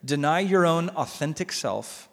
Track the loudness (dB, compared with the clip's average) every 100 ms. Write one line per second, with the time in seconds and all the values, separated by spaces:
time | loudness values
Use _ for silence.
0 | -2 0 2 2 4 4 6 4 0 -2
1 | -6 -4 -4 -4 -6 -4 -4 -4 -6 -16
2 | -20